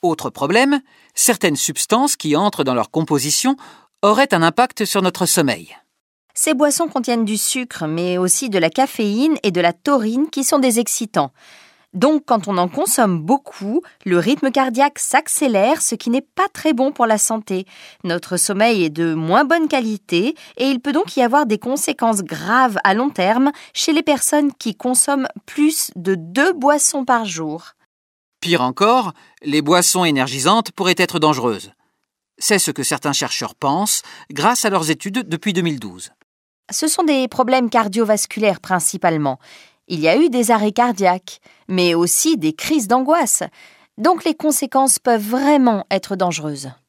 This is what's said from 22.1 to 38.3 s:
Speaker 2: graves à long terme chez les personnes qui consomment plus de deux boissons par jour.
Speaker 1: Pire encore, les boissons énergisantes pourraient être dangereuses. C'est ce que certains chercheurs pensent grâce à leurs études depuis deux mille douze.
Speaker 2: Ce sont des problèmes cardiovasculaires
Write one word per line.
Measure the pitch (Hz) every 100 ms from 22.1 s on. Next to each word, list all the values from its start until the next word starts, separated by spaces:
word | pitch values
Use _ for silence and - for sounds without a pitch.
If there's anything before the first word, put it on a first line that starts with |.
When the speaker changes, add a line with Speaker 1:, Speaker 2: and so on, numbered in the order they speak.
| 214
Speaker 2:
graves | 170 151 165 240 262 196
à | -
long | 196 269
terme | - 185 226 269 294 -
chez | - -
les | 311
personnes | 320 277 - 302 294
qui | - - 202
consomment | 247 254 - 277 262 - -
plus | - 302 311 - -
de | 175 190
deux | 165 190 302
boissons | 349 262 294 - 285 254
par | 240
jour. | 220 165 156 156 - _ _ _ _ _ _ _
Speaker 1:
Pire | 175 170
encore, | 127 131 208 254 202 - _ _
les | 156 147
boissons | 147 180 175 180
énergisantes | 175 143 131 135 135 220 220
pourraient | - 185 180
être | 180 175
dangereuses. | 151 139 120 101 101 _ _ _ _ _ _ _
C'est | - 202
ce | -
que | 147
certains | 131 143 151
chercheurs | 139 127 - 127 -
pensent | 139 151 208 - - - -
grâce | 143 170 247 220
à |
leurs | 196 160
études | 156 202 202 240
depuis | 165 -
deux | 185
mille | 170 147
douze. | 107 90 - _ _ _ _ _ _
Speaker 2:
Ce | - 311
sont | -
des | 339 277 254
problèmes | - 247 262 240
cardiovasculaires | 233 220 196 220 214 -